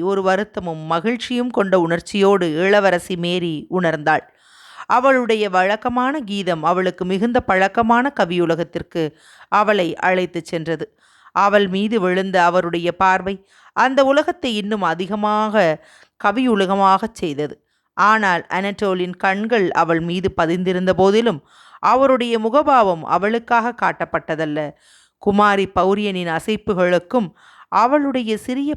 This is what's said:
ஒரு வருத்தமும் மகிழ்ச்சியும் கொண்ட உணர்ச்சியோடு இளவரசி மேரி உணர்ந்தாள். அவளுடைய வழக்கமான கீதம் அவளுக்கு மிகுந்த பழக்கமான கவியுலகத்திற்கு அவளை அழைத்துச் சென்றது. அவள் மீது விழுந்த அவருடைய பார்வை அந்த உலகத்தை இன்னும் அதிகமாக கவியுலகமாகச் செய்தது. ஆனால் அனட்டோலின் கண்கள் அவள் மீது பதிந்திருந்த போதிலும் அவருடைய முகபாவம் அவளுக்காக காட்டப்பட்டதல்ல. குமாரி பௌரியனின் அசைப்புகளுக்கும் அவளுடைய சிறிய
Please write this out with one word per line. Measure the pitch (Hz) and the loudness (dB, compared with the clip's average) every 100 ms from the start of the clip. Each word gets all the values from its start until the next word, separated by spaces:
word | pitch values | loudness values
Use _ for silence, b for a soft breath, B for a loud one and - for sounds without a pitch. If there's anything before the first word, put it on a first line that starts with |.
ஒரு | 175 196 | -2 0
வருத்தமும் | 190 190 208 - 180 160 156 | 0 0 -2 -8 -8 -8 -4
மகிழ்ச்சியும் | 165 196 240 - 247 247 | -4 -2 -4 -4 -4 -4
கொண்ட | 240 196 185 | -2 0 2
உணர்ச்சியோடு | 165 170 - 208 196 202 175 151 | 2 -2 -4 0 2 4 2 0
இளவரசி | 190 208 196 175 - 180 | 2 4 2 0 -2 -6
மேரி | 175 180 175 156 113 | -4 -4 -4 -6 -6
உணர்ந்தாள். | 185 175 156 151 151 - B B B B B B | -2 -2 0 0 0 -2 B B B B B B
அவளுடைய | 226 262 262 240 226 208 | 2 4 2 2 0 0
வழக்கமான | 185 185 220 240 240 254 302 | 2 2 0 -2 -2 -2 -4
கீதம் | 220 202 180 165 | -6 -4 -2 -2
அவளுக்கு | 156 180 185 180 | 0 0 -2 -4
மிகுந்த | 180 190 233 240 | -4 -2 0 0
பழக்கமான | - 190 196 214 226 233 262 | 0 0 2 0 2 2 0
கவியுலகத்திற்கு | 277 185 175 170 165 165 175 - 170 156 B B B B | -2 -2 0 0 -2 -4 -8 -8 -6 -6 B B B B
அவளை | 196 208 208 170 - | 0 2 2 0 -2
அழைத்துச் | 180 185 180 175 160 | 0 0 -2 -6 -8
சென்றது. | 170 160 156 160 _ b b b | -8 -6 -6 -8 _ b b b
அவள் | - 202 202 202 | 0 2 4 2
மீது | 190 214 226 | 0 -2 0
விழுந்த | 185 180 190 185 | 0 0 0 2
அவருடைய | 175 175 170 170 170 170 | 4 2 0 -2 -4 0
பார்வை | 190 190 185 196 b b b - | 2 2 -2 -10 b b b -2
அந்த | 247 269 | 2 4
உலகத்தை | 269 277 311 349 269 214 | 4 4 0 -4 -4 -4
இன்னும் | 208 214 | -4 -2
அதிகமாக | 180 165 185 214 208 214 214 208 175 156 b b b _ | -2 -2 -4 -4 -2 0 0 2 2 0 b b b _
கவியுலகமாகச் | 208 208 254 214 185 196 196 190 220 - | -2 0 0 2 2 2 4 2 0 -6
செய்தது. | 180 139 147 - _ _ _ - | -6 -4 -6 -8 _ _ _ 0
ஆனால் | 196 220 202 170 - | 2 2 2 0 -2
அனட்டோலின் | 180 196 196 202 185 180 180 | -4 -4 -4 -2 -2 -4 -2
கண்கள் | 196 190 214 233 180 | -2 -2 0 0 0
அவள் | - 165 165 | 0 0 0
மீது | 170 180 185 | -2 -2 -2
பதிந்திருந்த | - 165 180 185 180 185 | -2 -2 0 -2 -2 0
போதிலும் | 175 190 208 233 156 B B B B | 2 4 4 2 -2 B B B B
அவருடைய | - 247 269 262 240 226 | 0 2 4 2 0 -2
முகபாவம் | 220 254 294 269 202 165 151 | 0 0 4 4 4 0 -2
அவளுக்காக | 175 202 233 233 233 226 | -2 0 -2 0 0 0
காட்டப்பட்டதல்ல. | 240 185 160 170 170 - 160 156 147 147 b b b b _ | -2 -4 -4 -4 -4 -4 -4 -4 -4 -6 b b b b _
குமாரி | - 202 208 196 190 | 0 4 4 4 0
பௌரியனின் | 190 185 208 208 185 175 | 0 0 0 -2 -4 -4
அசைப்புகளுக்கும் | 165 - 214 - 185 180 180 170 254 185 b b b b | -4 -4 -4 -4 0 2 2 0 -2 -2 b b b b
அவளுடைய | 185 233 294 277 262 226 214 | 0 2 2 0 -2 -2 -4
சிறிய | - 254 277 | -4 -4 -4